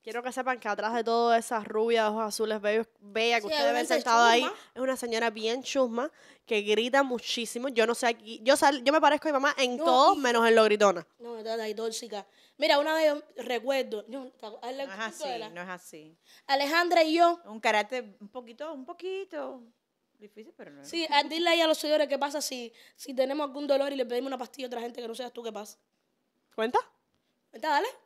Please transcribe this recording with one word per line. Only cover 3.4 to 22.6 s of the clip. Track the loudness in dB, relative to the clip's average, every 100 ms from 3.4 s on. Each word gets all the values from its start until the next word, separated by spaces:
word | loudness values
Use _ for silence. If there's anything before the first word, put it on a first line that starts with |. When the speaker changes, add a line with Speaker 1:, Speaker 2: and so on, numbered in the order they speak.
Speaker 2:
Sí, | 0
Speaker 1:
ustedes | 0
ven | 0
Speaker 2:
obviamente, | 0 0
Speaker 1:
sentado | 0 4 6
ahí, | 6 6
Speaker 2:
chusma. | 2 -6 -16
Speaker 1:
es | -6
una | -4 -4
señora | -4 -2 -2
bien | -2 -4 -4
chusma, | -4 0 0 0 -6 _ -20 -20
que | _ -2
grita | 2 0 2 2
muchísimo. | 2 -2 -4 -6 -4 -6 -4
Yo | 2 2
no |
sé | 2 0
aquí, | -2 -8 -8
yo | 2 6
sal-, | 6 4
yo | 2
me | 6
parezco | 6 4 0
a |
mi |
mamá | 0 0 0
en | -2 0
Speaker 2:
No, |
Speaker 1:
todo, | 2 6 6 6
Speaker 2:
y |
Speaker 1:
menos | 2 4 6
en | 6
lo |
gritona. | 6 6 4 2 -6 _
Speaker 2:
No, | -14 -12
de |
verdad, | -8 -6 -6
y | -6
tóxica. | -8 -8 -10 -12 -14 _ _ _
Mira, | 2 4
una | 4
vez | 2 2
yo | 0 -8 -14
recuerdo, | -6 -6 -2 -2 -2 -6 -10
no, | -14 -14 _ -18 -14
hazle | -12 -10
el | -10
Speaker 3:
No |
es | -8
Speaker 2:
cuento | -10 -8
de | -10
Speaker 3:
así, | -8
Speaker 2:
la | -10
Speaker 3:
no | -12
es | -12
así. | -14 -16 -20 -20 _ _ -20 -2
Speaker 2:
Alejandra | 0 2 2 4 4
y | 4
yo. | 4 4 2
Speaker 3:
Un | -8 -4
carácter | 0 0 0 -6 -10 -20
un | -18
poquito, | -16 -18 -16 -14
un | -12
poquito | -14 -14 -10 -10 -10 -12 -12 -14 -20 _ _ _ _ _
difícil, | -20 -20 -20 _
pero | -20
no | -20
es. | -8
Speaker 2:
Sí, | -6 0
a, | 0
dile | 0 0 2
ahí | 4
a | 4
los | 2
seguidores | 2 0 2
qué | 0
pasa | -2 -4
si, | -6 -8